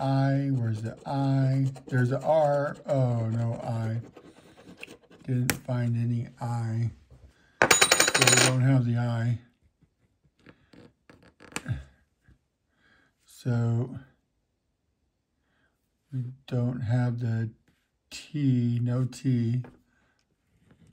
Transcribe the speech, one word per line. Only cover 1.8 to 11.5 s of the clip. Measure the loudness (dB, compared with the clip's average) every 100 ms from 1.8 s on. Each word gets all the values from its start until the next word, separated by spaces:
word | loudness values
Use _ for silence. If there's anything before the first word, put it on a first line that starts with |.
| -4
There's | 0 0
the | 0
R. | 2 2 4 2 -2 -4 -2
Oh, | 2 2 0 0
no | -2 -2 -4
I. | -4 -4 -4 -4 -8 -16 -20 -20 -20 -20 -20 -20 -20 -20 _ -14
Didn't | -6 -2 0
find | -2 -2 -2 0 0
any | -2 -4 -6 -8
I. | -6 -4 -4 -2 -2 -6 _ -20 -20 _ _ 0
So | 4 4 4 4 2 2 4
we | 4 4
don't | 4
have | 4 4
the | 4 0
I. | 0 0 -2 -2 -6 _ _ _ _ _ _ _ _ _ -20 -20 _ -20 -20 _ _ -20 -20 _ -14